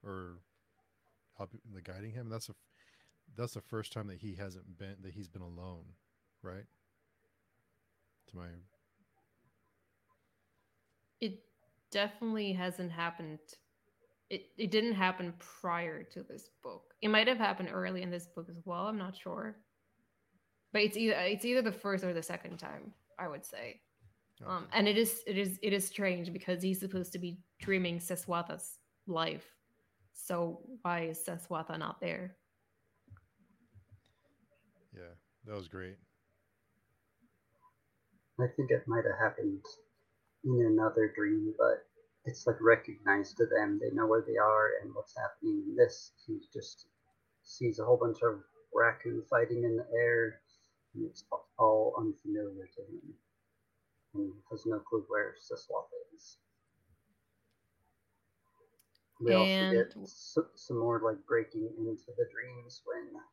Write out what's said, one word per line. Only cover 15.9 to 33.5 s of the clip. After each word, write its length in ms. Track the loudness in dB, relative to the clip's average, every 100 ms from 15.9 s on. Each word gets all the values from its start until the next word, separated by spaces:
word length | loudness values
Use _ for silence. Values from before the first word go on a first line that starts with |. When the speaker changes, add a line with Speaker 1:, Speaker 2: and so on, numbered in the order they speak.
| -8
Speaker 2:
to 200 | -12 -14
this 260 | -14 -16 -18 _
book. 300 | -16 -16 _ _
It 80 | 2
might 180 | 4 4
have 100 | 4
happened 320 | 0 0 -4
early 300 | -4 -4 -4
in 80 | -4
this 180 | -6 -8
book 200 | -14 -14
as 120 | -14 -8
well. 220 | -6 -4
I'm 100 | -4
not 180 | -8 -10
sure. 420 | -10 -8 -10 -12 _ _ _ _ _ _ _ _ _ _ _
But 100 | 2
it's 120 | 2 4
either, 180 | 2 2
it's 280 | 2 0 2
either 160 | 2
the 100 | 2
first 320 | -2 -2 -2
or 100 | -2
the 100 | -4
second 340 | -4 -8 -10 -12
time, 360 | -12 -12 -16 -20 _ -10
I 80 | -10
would 180 | -10 -12
say. 360 | -12 -12 -14 _ _ -20 _ _ _
Speaker 1:
Okay. 80 | -8
Speaker 2:
Um, 180 | -8 -2
and 160 | 2 4
it 100 | 4
is, 240 | 2 0 -4
it 100 | -2
is, 220 | -2 -2
it 120 | -2
is 120 | 0 -2
strange 460 | -2 -2 0 -4
because 320 | -8 -4 -2
he's 160 | 0 -2
supposed 320 | -2 -4 -6
to 80 | -6
be 200 | -8 -10 -16 _
dreaming 400 | -2 0 0 -2
Saswatha's 800 | -4 -6 -2 -4 -2 -8 -10 -16 _ _ -6
life. 400 | -2 -2 -2 -12 _ _ _ _ _ _
So 480 | -16 -6 -2 -2 -4 -14 -8
why 200 | -4 -2
is 180 | -2 -6 -8
Saswatha 500 | -8 -6 -6 -6 -6
not 220 | -6 -6
there? 360 | -6 -6 -8 -14 _ _ _ _ _ _ _ -20 _ _ _